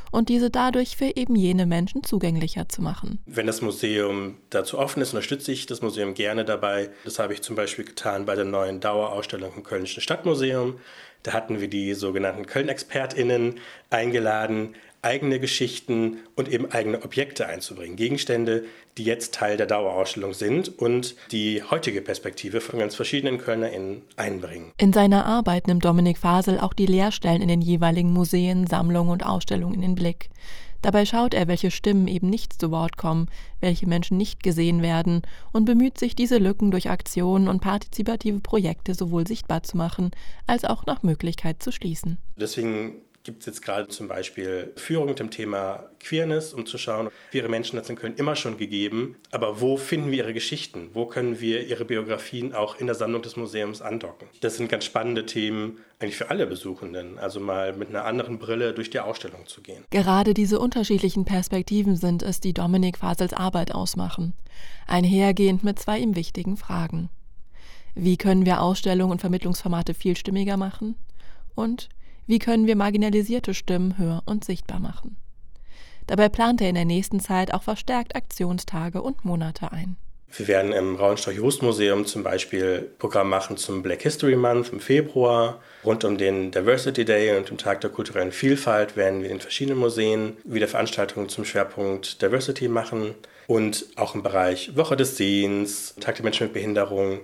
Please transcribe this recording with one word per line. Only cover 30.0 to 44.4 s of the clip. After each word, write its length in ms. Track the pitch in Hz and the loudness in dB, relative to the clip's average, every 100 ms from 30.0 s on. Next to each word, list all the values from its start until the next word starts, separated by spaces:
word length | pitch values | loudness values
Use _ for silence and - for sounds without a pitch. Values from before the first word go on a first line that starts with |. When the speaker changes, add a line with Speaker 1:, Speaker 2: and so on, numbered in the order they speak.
| 170 - - - - - - - | 0 0 -6 -8 -10 -8 -6 0
Speaker 1:
Dabei 220 | 208 208 202 | 4 4 4
schaut 280 | 233 240 | 4 4
er, 140 | - 170 | 4 2
welche 240 | 175 185 | 2 0
Stimmen 360 | - 208 196 185 | 2 2 4 4
eben 220 | 180 180 | 2 0
nicht 320 | 226 - - | 0 0 0
zu 80 | 165 | 0
Wort 280 | 160 165 - | 0 -2 -2
kommen, 320 | 170 165 165 - - - | 0 0 0 -4 -8 0
welche 280 | 180 170 180 | 2 2 2
Menschen 280 | 170 175 185 | 2 2 2
nicht 280 | 214 - | 2 0
gesehen 400 | 185 165 170 170 | 0 4 4 4
werden 400 | 170 165 175 170 - - - | 4 2 2 2 0 -4 0
und 140 | 220 220 | 4 6
bemüht 320 | 233 262 - | 6 6 2
sich, 180 | 247 - | -2 0
diese 220 | 240 240 | 4 6
Lücken 320 | 190 202 202 | 6 4 4
durch 220 | 185 - | 2 0
Aktionen 560 | 180 - 180 180 190 190 | -2 -2 0 2 4 4
und 140 | 185 | 2
partizipative 800 | 196 202 - - 202 226 214 202 | 0 0 -2 -2 0 0 0 -2
Projekte 520 | - 220 170 160 - | 0 0 0 -2 -2
sowohl 320 | 180 175 170 170 | -2 0 0 0
sichtbar 380 | 226 - 165 | -2 -2 -2
zu 120 | - 175 | 0 0
machen, 360 | 170 - 180 - - - - | 0 0 -2 -2 -4 -2 0
als 200 | 240 - | 2 2
auch 200 | 226 - | -2 -2
nach 160 | 269 | 0
Möglichkeit 640 | 175 151 170 - - 160 | 2 2 -2 0 0 0
zu 80 | - | -2
schließen. 480 | - 180 160 170 180 - - | -2 -4 -2 -2 -2 -2 -2
Speaker 2:
Deswegen 640 | 107 - 113 107 110 - - _ | -4 -2 -2 -2 -4 -10 -20 _
gibt's 220 | - 113 - | -16 -14 -14
jetzt 160 | - | -10
gerade 280 | - 101 101 | -6 -4 -6
zum 180 | - 101 | -10 -8
Beispiel 640 | 90 90 - | -8 -8 -8